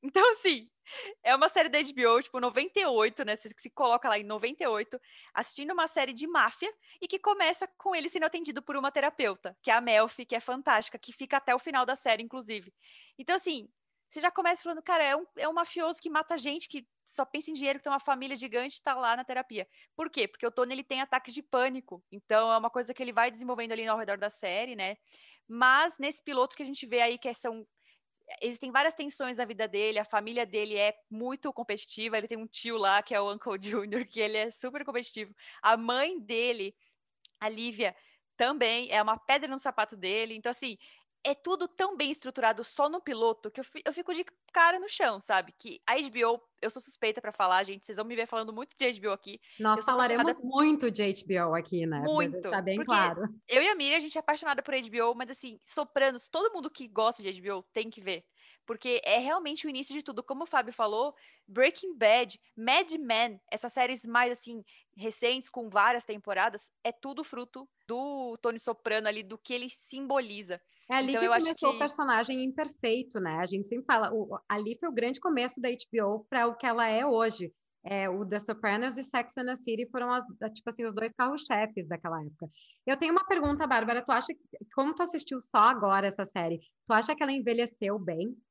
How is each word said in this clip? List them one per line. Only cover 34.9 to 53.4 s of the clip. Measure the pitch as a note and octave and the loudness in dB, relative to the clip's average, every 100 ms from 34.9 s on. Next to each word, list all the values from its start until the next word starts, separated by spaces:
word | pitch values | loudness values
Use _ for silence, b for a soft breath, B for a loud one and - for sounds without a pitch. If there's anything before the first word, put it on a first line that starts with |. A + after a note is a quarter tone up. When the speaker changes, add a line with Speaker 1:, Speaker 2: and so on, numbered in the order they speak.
| A#3+ B3 - G3+ G#3 B B | -6 -6 -10 -12 -14 B B
Speaker 1:
A | - A3+ | 2 4
mãe | A#3 B3 D4+ F#4 | 2 0 0 -2
dele, | G#3 A3+ A#3+ A#3 G3 _ _ _ _ _ - _ | -4 -2 0 -2 -6 _ _ _ _ _ -20 _
a | G#3+ | -6
Lívia, | A3 A#3 G#3 G#3 F3+ b b _ - | -4 -8 -2 -2 -2 b b _ 0
também | B3 C#4+ A#3 A#3 B3 | 0 4 2 2 2
é | G#3+ | 2
uma | G#3+ A3+ | 2 0
pedra | - C#4 C4 | 2 2 2
no | C4+ | -4
sapato | C#4 A#3+ G#3+ G#3+ | -4 -2 -2 -2
dele. | F#3 G#3 A3+ A3 | -4 -2 -4 -4
Então, | A#3 | -6
assim, | B3 C4 G#3 B B B _ C4+ | -4 -8 -8 B B B _ -4
é | |
tudo | C#4+ F4 F4+ F4 | -4 -2 -2 -4
tão | - F#4+ F4 | -2 -4 -2
bem | D4 | -4
estruturado | D4+ C4 C4 A3+ G#3+ A#3 | -4 -8 0 2 2 -6
só | - D4 | 0 0
no | F4 | 0
piloto | D#4+ A3+ A3+ A3 G#3+ | -6 0 0 0 -8
que | A#3+ | -12
eu | |
fi-, | C4 D#4 D4 | -12 -6 -6
eu | |
fico | D#4 F4 | -6 -6
de | E4+ F4 _ _ | -6 -8 _ _
cara | - E4+ F#4 | 6 6 6
no | G4 | -4
chão, | - C4+ G3+ | 0 0 0
sabe? | - F#3+ F3+ _ | 0 0 0 _
Que | A#3 - - | -16 -8 0
a | |
H | C4 C#4 | 0 0
B | A3+ A#3 | 0 2
O, | A#3 _ _ | 2 _ _
eu | A3 | -6
sou | B3+ | -6
suspeita | - - A3 A3 | -16 -4 -2 -2
pra | G#3+ | -8
falar, | G#3+ F#3+ F#3 | 0 4 4
gente, | G3 G3 - | 2 -6 -10
vocês | G3+ | -8
vão | A3 | -6
me | A#3 | -4
ver | A3+ | -2
falando | A3+ A3 | -4 -4
muito | A3 B3+ _ | -8 -12 _
de | C4 | -2
H | G#3+ | 0
B | G#3 | -4
O | |
aqui. | G3 - G3+ B B | -4 -8 -18 B B
Speaker 2:
Nós | G#3+ A3 | 2 4
Speaker 1:
Eu | |
sou | A3 | 4
Speaker 2:
falaremos | B3+ B3 A#3 | 4 4 4
Speaker 1:
apaixonada | - - B3+ C4+ | 4 2 0 4
Speaker 2:
muito | D4+ D4+ B3 | 6 6 2
de | G#3 | 2
H | G#3 F#3+ - | 0 0 0
B | F#3 | 0
O | E3+ E3 | 2 0
aqui, | E3+ F3+ E3 | 0 -2 0
né? | D3 | 0
Pra | G#3 | 2
Speaker 1:
Muito, | D4+ D4 F#3 | 2 2 -2
Speaker 2:
deixar | F#3 G3 | -2 -2
bem | F#3 G3 | 0 -2
Speaker 1:
porque | C#4 | 2
Speaker 2:
claro. | G#3+ F3+ E3+ G#3+ - | 4 4 0 -6 -8